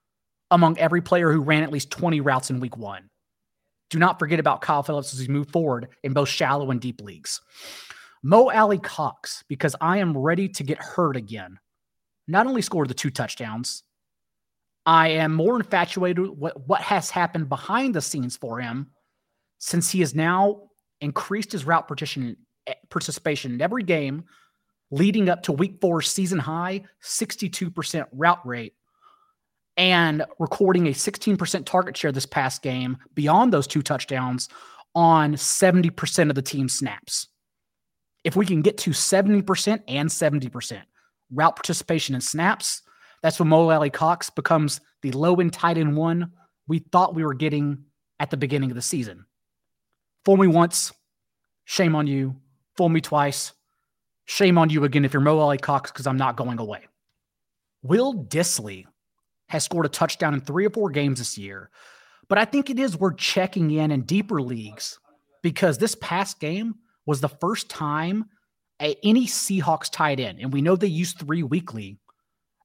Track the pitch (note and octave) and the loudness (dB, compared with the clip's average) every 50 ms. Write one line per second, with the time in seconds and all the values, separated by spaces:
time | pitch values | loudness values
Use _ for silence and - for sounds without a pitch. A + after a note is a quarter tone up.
0 | _ _ _ _ _ _ _ _ _ _ F3+ F3 E3+ D#3+ E3 - E3 D#3 E3+ F3 | _ _ _ _ _ _ _ _ _ _ 4 6 6 4 4 2 0 2 2 0
1 | E3+ - F#3 F3 E3+ D#3+ D3+ D#3+ C3+ D3 D3+ D3+ D#3+ C#3 D3 C#3+ - - - - | 0 2 2 2 4 4 2 2 2 2 2 2 2 0 -4 -6 -6 -8 -6 -4
2 | C#3 C3 D#3+ D3 C3+ C#3+ C3 B2+ - - C3+ B2 B2+ A#2+ - A#2 A2 G2+ G2 F#2 | -2 0 0 0 2 2 0 0 0 -2 -4 -4 -4 -6 -8 -10 -12 -12 -12 -14
3 | F#2+ _ _ _ _ _ _ _ _ _ _ _ _ _ _ _ _ _ - D#3+ | -18 _ _ _ _ _ _ _ _ _ _ _ _ _ _ _ _ _ 0 2
4 | E3+ F#3 E3+ - E3+ D3 E3+ D#3+ C#3+ D3+ C3+ - - - D#3 C#3+ C#3 - D3+ C#3+ | 2 2 2 0 -2 0 0 2 2 2 0 0 0 0 0 0 0 -2 -4 -4
5 | C3+ - - C3 C3 B2 C#3 C#3+ D3 - - F3 E3 D3 B2+ A#2 A#2+ - _ _ | -6 -6 -8 -8 -4 -2 -2 -2 -2 -2 -2 -2 0 0 -2 -4 -6 -12 _ _
6 | - C#3 C3 C#3+ C#3+ C3 - - E3 B2+ C#3 C#3+ C#3+ C3 B2+ A#2 A#2 B2 A2+ - | -8 -2 0 0 0 0 0 -2 0 0 0 0 -2 -2 -4 -4 -4 -8 -10 -10
7 | G#2 G2+ F2+ D#2+ - - - - - _ _ - - - - - - - - - | -16 -18 -18 -14 -10 -10 -10 -10 -12 _ _ -20 -20 -20 -20 -20 -20 -20 -20 -20
8 | - - _ _ - C3+ F#3 A3+ B3+ B3+ - A3 G#3+ G#3 G3+ E3+ - - - - | -20 -20 _ _ 2 6 8 8 8 8 6 4 4 4 2 0 -2 -6 -6 -4
9 | D3+ B2+ - _ - - - - - - C#3+ C3+ - D3+ C3 - D#3 E3 F#3 G#3 | -4 -4 -6 _ -12 -14 -14 -14 -12 -12 -4 -2 -2 -2 0 0 0 0 2 2
10 | F#3+ E3+ D3+ C3+ C3 D#3 E3+ F3+ G3 F#3+ F#3+ - C#3+ C3+ D3+ - - - - - | 2 0 0 0 0 0 0 0 -2 -4 -6 -6 -4 -4 -4 -6 -8 -6 -2 0
11 | F3 D3+ C3+ B2+ A2 G2+ A2 G#2 F#2 F2 F#2 - _ _ _ _ _ _ _ _ | 0 0 0 -4 -8 -10 -12 -14 -14 -16 -18 -20 _ _ _ _ _ _ _ _
12 | _ _ _ _ _ - D#3+ G3 A#3 C4 C4+ A#3 F#3+ - G3 E3+ D3 B2+ B2 - | _ _ _ _ _ 0 2 2 2 2 0 -2 -2 -2 -2 -2 -2 -2 -4 -4
13 | - C#3+ B2+ - A#2+ G#2+ - - A#2+ A2 A2 A2+ B2 - - - - _ _ _ | -4 -4 -4 -4 -6 -6 -8 -10 -10 -10 -8 -8 -8 -8 -10 -12 -16 _ _ _
14 | _ _ _ _ _ _ _ _ _ _ _ _ _ _ _ _ _ D#3+ E3 D#3+ | _ _ _ _ _ _ _ _ _ _ _ _ _ _ _ _ _ 6 6 6
15 | D#3+ D#3+ D#3 D#3+ D#3+ D#3 D#3 D#3+ E3 G#3 B3 A#3+ - - G3+ F3+ F3 F3 - F#3+ | 6 6 2 2 0 0 2 2 2 2 2 0 -2 0 0 0 0 0 -2 -2
16 | F3+ F3+ F3+ F3 F#3 G3 - D3 C#3 E3 - - C3 C3 D3+ D#3+ - - G3+ F3+ | -2 0 0 -2 -4 -4 -6 -8 -8 -8 -8 -8 -2 -2 0 0 0 0 0 0
17 | - - - F3+ F3 E3 - E3 D#3 C3+ C#3+ B2+ - - G3 A#3+ C4+ C4+ G#3 D#3+ | -2 -2 -2 -2 -2 -2 -2 -4 -4 -4 -6 -6 -4 -4 -2 0 0 -2 -2 -4
18 | C3+ - - D3 B2 B2 - - - A#2+ A2+ A#2+ B2+ A#2 A#2 C3 C#3 - _ _ | -4 -4 -6 -6 -6 -6 -8 -10 -10 -10 -8 -8 -8 -8 -8 -8 -10 -12 _ _
19 | _ _ _ _ _ _ _ _ _ _ _ _ - - - E3+ E3+ - - F#3 | _ _ _ _ _ _ _ _ _ _ _ _ -8 -2 -2 0 0 0 0 0
20 | E3+ C3+ B2 D#3 D#3+ E3+ F3+ F#3+ G3 G3+ G#3 G#3 - _ _ _ _ _ _ _ | 0 0 0 0 0 2 2 4 2 2 0 -2 -10 _ _ _ _ _ _ _
21 | D3 D3 C3+ - - - G3 G#3+ G#3+ - - F3+ C3 D3+ E3+ D#3+ - - D3+ - | -8 -6 -6 -6 -6 -4 -6 -6 -6 -8 -10 -8 -2 0 0 0 0 -4 -8 -8
22 | D#3 C#3 - C#3 B2+ A#2+ - - _ _ _ _ _ C3+ B2+ - _ _ - E3+ | -8 -8 -6 -6 -8 -8 -10 -12 _ _ _ _ _ -12 -12 -12 _ _ -8 -6
23 | - - D3+ - - E3 D3 C3+ - C3 A#2+ A#2+ D3 F3+ A3+ B3+ G3+ F3 E3+ D#3 | -6 -6 -8 -6 -4 -4 -4 -4 -6 -6 -4 -2 -2 -2 -2 -2 0 0 0 0
24 | C#3+ C3+ C#3 D#3 E3+ - _ _ _ _ _ _ _ _ _ _ _ _ C#3 C#3 | 0 -4 -6 -8 -10 -14 _ _ _ _ _ _ _ _ _ _ _ _ 0 2
25 | F3+ G3+ G#3 A3 G3 F3+ F3 F3 F3 - D3 C#3 F#3 G3 G3 - - F3+ E3+ D#3+ | 2 4 4 4 2 2 2 0 -2 -2 0 0 -2 -2 0 0 0 0 2 0
26 | D3+ - - - F#3+ E3+ F#3+ E3 B2+ D3+ D#3+ E3 F3 F#3 F#3+ G3 G3 - _ _ | -2 -2 -2 -2 -2 -2 -2 -2 -4 -4 -4 -4 -4 -6 -6 -8 -10 -14 _ _
27 | - - - - A3+ G#3+ - - G#3 F3 - - F#3+ E3+ F3+ E3 D3+ - - D#3+ | -12 -8 -6 -6 -6 -6 -6 -8 -8 -8 -6 -6 -8 -6 -6 -8 -6 -6 -6 -6
28 | C#3 - B2 C3 D#3+ E3+ F3 - - B2 A#2+ A#2+ A2+ - - _ _ _ _ _ | -6 -8 -4 2 2 2 2 2 -2 -8 -10 -10 -10 -14 -16 _ _ _ _ _
29 | _ _ _ _ _ _ _ _ _ _ _ _ _ _ _ F3 F3+ F#3 F3+ E3+ | _ _ _ _ _ _ _ _ _ _ _ _ _ _ _ 2 4 4 4 4
30 | E3+ D#3+ D3+ D3+ D#3 - - - E3+ - - - G3+ F#3 F#3 F3+ E3+ D3+ C3 - | 4 2 0 -2 -4 -6 -6 -6 -6 -4 0 2 4 4 4 4 2 2 0 -2
31 | - G#3+ G3 - - G#3+ G3+ C#3+ F3 - - F3+ C3+ - - F#3 F3+ F3+ - - | -4 -6 -6 -2 0 0 0 0 0 -2 -4 -4 -4 0 0 0 0 -2 -4 -4
32 | - D3+ C3+ C3+ C3 - - D3 C3+ C3 - - - C#3 B2+ B2+ B2+ B2+ C3 - | -2 -2 -2 -2 -6 -2 -2 -2 0 0 -4 -6 -6 -6 -4 -4 -4 -6 -6 -8
33 | - _ _ D3+ D3 D3 E3 G3 B3 B3+ F#3+ D3 C3+ - - D#3 C3+ - D3 B2+ | -12 _ _ -2 2 4 4 6 6 6 4 2 2 0 -2 -2 -2 0 -4 -4
34 | - - C3+ B2+ B2+ B2+ B2+ B2 - - - - - - - - - _ - F3 | -4 -6 -4 -4 -2 -2 -4 -4 -6 -10 -12 -18 -20 -20 -20 -20 -20 _ 2 4
35 | E3+ E3 E3 D#3 D3+ D3 D3+ C#3+ - - - - G3 F#3 F3 F#3 E3+ E3+ - - | 6 6 6 6 4 2 0 -2 -2 -2 2 4 4 6 6 4 4 2 0 -4
36 | - - - - E3 D3+ C#3 C3+ C3+ - - C#3 C3+ B2+ - - C#3 A#2+ G#2 - | -6 -2 0 2 2 2 2 0 -4 -4 -4 -4 -2 -2 -2 -4 -4 -6 -6 -10
37 | - - - - - - _ _ _ _ _ _ _ _ _ _ _ _ _ _ | -10 -8 -8 -8 -8 -10 _ _ _ _ _ _ _ _ _ _ _ _ _ _
38 | _ _ _ _ - E3 - F#3 G#3 F#3 F#3 D#3 D3 F3 E3 - - F3 C#3+ - | _ _ _ _ -6 0 0 2 2 2 2 2 2 2 0 2 -2 -2 -2 0
39 | - - G3 F#3+ G3 G3+ G#3 G3+ G3 G3 F#3 - - G3+ G#3+ - - - B2+ C#3+ | 0 2 2 4 4 4 4 4 2 2 0 0 0 0 0 -2 -4 -6 -4 -2
40 | D3 D#3+ - - E3+ D3+ C#3+ D3 C3 A#2+ - B2 - - A2+ G2 G2+ _ _ _ | -2 -2 0 0 0 2 2 0 -2 -6 -8 -10 -10 -10 -12 -14 -16 _ _ _
41 | _ _ _ _ _ _ B2 C#3+ D#3 - - - - - E3+ - - - E3+ D#3 | _ _ _ _ _ _ 0 2 2 2 2 0 -4 -4 -4 -4 -2 -2 -2 -2
42 | - - C3+ B2 - - - D3+ E3+ G3 A3 - - - - - - _ _ _ | -2 -2 -4 -4 -4 -4 -2 0 0 0 0 0 -4 -6 -8 -8 -12 _ _ _
43 | - - _ _ - D#3+ D#3+ - F3 D#3 D#3+ D#3+ E3 D#3+ D#3+ D#3 D3+ C#3+ - - | -20 -20 _ _ -2 0 2 2 4 6 6 6 6 6 4 4 2 0 0 0
44 | D#3+ D#3+ F3 E3+ - - - - C#3 - E3+ D#3 D3+ C#3+ - - - _ _ _ | 2 2 2 0 -4 -2 0 2 4 4 4 4 2 0 -2 -6 -12 _ _ _
45 | - C3+ B2+ C3+ D#3 F3 F3+ F3 F3+ E3+ E3+ - - E3+ E3+ E3 D#3+ D3+ D3 D3+ | -6 -4 -2 2 2 4 4 4 2 0 0 0 0 0 2 2 2 2 2 2
46 | D#3+ E3 E3 F3 F3 F3 - _ _ _ _ _ _ - D#3+ E3 - _ - F3+ | 0 0 0 0 -2 -4 -8 _ _ _ _ _ _ -4 -4 -4 -2 _ 4 4
47 | F#3 - E3+ D#3+ D#3+ D3+ C3+ B2 D#3 D#3 D3 D3 D3 C#3+ C#3+ C#3 - _ _ _ | 4 4 2 -2 -2 -2 -2 -2 -2 0 0 0 0 -2 -4 -6 -10 _ _ _
48 | _ _ _ - D3 - - C3+ D3 B2+ C#3+ C#3+ C3+ C3 A#2+ A#2+ - - - C#3 | _ _ _ -8 -6 -4 -4 -4 -2 -2 0 -2 -2 -2 -4 -6 -6 -6 -4 -6
49 | A#2+ G#2 F2+ F2+ G2 _ _ _ _ _ _ _ _ _ _ _ _ _ _ _ | -6 -8 -12 -16 -20 _ _ _ _ _ _ _ _ _ _ _ _ _ _ _
50 | _ _ _ _ _ G3 G3 F#3+ G3 F3+ D#3+ E3+ E3+ E3+ - - - - - _ | _ _ _ _ _ 6 6 8 8 6 6 6 4 4 2 -2 -4 -6 -10 _
51 | _ _ _ _ _ _ _ _ _ _ _ _ _ - - - F#3 E3 D#3+ D3+ | _ _ _ _ _ _ _ _ _ _ _ _ _ -4 0 2 2 2 2 2
52 | D3 C#3+ C#3 C3+ C3+ C3+ C3 - _ _ _ _ _ _ _ - F3+ E3+ E3 D#3+ | 0 0 0 -2 -2 -4 -6 -10 _ _ _ _ _ _ _ 0 2 2 2 0
53 | D#3+ - D3+ D3 C#3+ C#3+ C3+ - - - - _ _ _ _ _ _ _ _ _ | 0 0 0 0 2 0 -2 -4 -8 -10 -14 _ _ _ _ _ _ _ _ _
54 | _ _ _ _ _ - - - G3+ F#3 F3 E3+ D#3+ D#3 D#3 D3+ C#3+ C#3+ B2+ D3+ | _ _ _ _ _ -8 0 4 4 6 6 6 6 4 4 2 2 2 2 2
55 | C#3+ C3 C#3+ C#3 C3+ D3+ D#3 D#3 D3+ D3 C#3+ C3+ - - C#3+ C3 - - - - | 2 2 2 2 4 4 4 4 4 2 2 0 0 -2 -2 -2 -2 -6 -12 -8
56 | B2 C3+ C3 C3 C3+ B2+ A#2 A2+ A#2+ B2 A#2+ A2+ A2+ G#2 G2+ - - _ _ _ | -4 -4 -2 0 0 -2 -2 -4 -6 -6 -6 -6 -8 -10 -10 -12 -16 _ _ _
57 | _ _ _ _ _ _ _ _ _ _ _ _ _ _ _ _ - B2+ F3 A3+ | _ _ _ _ _ _ _ _ _ _ _ _ _ _ _ _ 0 2 2 4
58 | B3+ C#4 B3+ G3 C3 - - D#3+ F3 - - - G#2+ G#2 G2 F#2 F#2+ _ _ _ | 4 0 -2 -6 -6 -4 -2 -2 0 -2 -2 -4 -6 -10 -14 -16 -18 _ _ _
59 | _ _ _ _ _ _ _ _ _ - - D#3 - - F#3 E3+ D#3+ C#3 - - | _ _ _ _ _ _ _ _ _ -8 -6 -6 -4 -2 0 0 0 0 0 0
60 | E3 D#3+ - - E3+ D3+ D3 C3+ C3 - C#3+ F3 G3+ G#3 G3+ A#3 G#3 F#3 C3+ D3 | 0 0 0 -2 -2 -2 0 -2 -4 -4 -2 0 0 0 0 -2 -4 -2 0 0
61 | C#3+ C#3+ C3+ A#2+ A#2+ - - - G2 G2 G2 F#2+ F#2+ - _ _ - - - _ | 0 0 -2 -2 -6 -8 -10 -12 -14 -14 -16 -16 -18 -20 _ _ -20 -20 -20 _
62 | _ _ _ _ _ - G3 G3+ A3+ A3+ C4 C#4+ C#4 C4+ C4 A#3+ C4+ B3+ E3+ D3+ | _ _ _ _ _ 0 2 2 2 2 0 -2 -2 -2 -2 -2 -2 -2 0 0
63 | F#3+ F#3 - - - - - G3 F#3 F#3 - F#3+ E3 D#3 D3+ D#3 D#3 D3+ D3 C3+ | 0 0 0 -2 -4 -2 0 0 -2 0 0 0 0 2 2 2 2 2 0 0
64 | B2 - E3 G3+ G#3+ G3+ G#3+ D3+ C3 B2 B2+ A2+ G#2+ G#2 G#2 - - - - - | 0 0 0 0 0 0 -2 -4 -2 -4 -6 -8 -10 -12 -12 -12 -12 -12 -12 -16
65 | _ _ _ _ _ _ _ _ - E3+ - - G3 E3+ C#3 A#2 G3+ A3 - - | _ _ _ _ _ _ _ _ -4 -4 0 2 2 2 2 2 0 -2 -2 -6
66 | - - E3+ F#3 G3 - - - D#3 D3+ E3+ G3 A3 A#3 G#3+ - _ _ _ _ | -6 -4 -4 -4 -4 -4 -8 -8 -6 -6 -4 -4 -4 -6 -8 -10 _ _ _ _
67 | _ D3+ D3+ C3 C#3 C#3+ - _ E3 F#3 A3+ - - - - - D#3 D3 D3 D#3 | _ -2 -2 0 -2 -4 -2 _ -4 -2 -2 -4 -6 -10 -8 -6 -4 -4 -2 -2
68 | D#3+ F3 G3 G#3+ A3 - _ _ _ _ _ _ _ _ _ - D3 D3+ C#3+ - | -2 -2 -2 -4 -6 -8 _ _ _ _ _ _ _ _ _ -4 -4 -4 -4 0
69 | - G#3 A3 B3+ B3 - - - - - G3 F#3+ C#3 D#3 D#3+ D3+ - - - - | 2 4 4 4 2 0 -4 -4 -4 -2 -2 0 0 0 0 -2 -2 -6 -2 -2
70 | D#3 D3+ C#3 C3 B2+ G2+ F2+ E2+ A2+ C3 C3+ C#3+ C#3+ E3 F#3+ F3+ G#3 G3 D#3 D#3+ | 0 0 0 -2 -4 -6 -8 -8 -6 -4 -2 0 2 2 2 2 2 0 0 -2
71 | F3+ E3+ - - D#3 C#3+ D#3 E3+ D#3+ B2 D3 F3 E3+ - A2+ A2 G#2 G2 G2 - | -4 -4 -6 -8 -6 -4 -2 -2 -2 -2 -2 -4 -4 -6 -10 -12 -12 -14 -16 -20
72 | _ _ _ _ _ _ _ _ _ _ _ _ | _ _ _ _ _ _ _ _ _ _ _ _